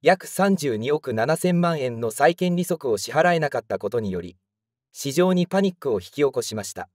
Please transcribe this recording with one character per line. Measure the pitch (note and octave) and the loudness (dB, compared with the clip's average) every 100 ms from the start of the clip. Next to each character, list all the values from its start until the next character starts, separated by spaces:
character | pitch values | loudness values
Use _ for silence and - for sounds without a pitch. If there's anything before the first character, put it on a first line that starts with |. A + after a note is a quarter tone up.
約 | D#3 F#3 - | 4 2 0
三 | - G3 G3 | -2 0 2
十 | D3 A2 | 0 -2
二 | A#2 | -2
億 | D3 - | -2 -2
七 | A2+ A#2+ D#3+ | -2 0 0
千 | F3+ F3 | 2 2
万 | F3 E3 | 2 0
円 | B2+ A#2 | -4 -2
の | A#2 | -4
債 | - D3 E3+ | 2 2 4
権 | F3+ F3 | 0 0
利 | F3+ | -2
息 | E3 C3+ | -2 -2
を | G#2 | -2
支 | - | 0
払 | D3 F3 F3 | 2 2 2
え | |
な | D3 | 0
か | B2+ | -4
っ | |
た | A2+ F#2+ | -4 -4
こ | G2+ | -2
と | A#2+ | -2
に | G#2+ | -2
よ | F2+ | -6
り、 | F2+ F2+ _ _ _ _ _ | -8 -16 _ _ _ _ _
市 | - C#3 | -10 -6
場 | C3+ F3+ | 2 2
に | F#3 F3 | 2 2
パ | F#3+ | 2
ニ | G3 | 0
ッ | F3+ | 0
ク | C#3 | -2
を | G#2+ | -2
引 | F2+ | -4
き | - | 0
起 | C#3+ | 0
こ | B2+ | 2
し | A2+ | -6
ま | G#2+ G2 | -6 -10
し | |
た。 | - F2+ | -12 -14